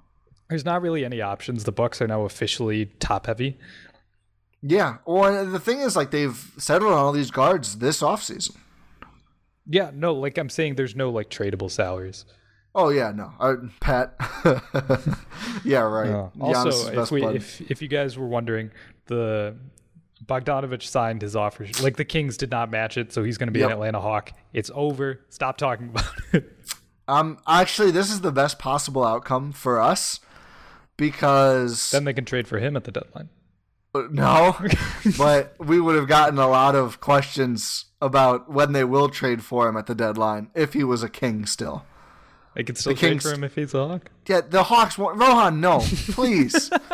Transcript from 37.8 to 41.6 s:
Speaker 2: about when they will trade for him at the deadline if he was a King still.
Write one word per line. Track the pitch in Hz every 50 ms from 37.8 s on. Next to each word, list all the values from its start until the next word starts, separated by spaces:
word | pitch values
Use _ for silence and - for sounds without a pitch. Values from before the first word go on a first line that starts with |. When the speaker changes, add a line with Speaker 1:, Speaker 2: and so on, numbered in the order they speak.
| - _ _ -
Speaker 2:
about | 147 135 131 139 131 127 123 123 - -
when | 143 139 147 139
they | 143 139 131
will | 123 131 143 143 143
trade | 139 - 139 127 120 113 110
for | - 123 120 120
him | 113 110
at | 110 104
the | - 120
deadline | 110 117 107 104 110 110 110 107 107 107 - -
if | 165 156 143 -
he | 147 143
was | 127 123 113 117
a | 110
King | - - - 120 110 107 104
still. | 104 - -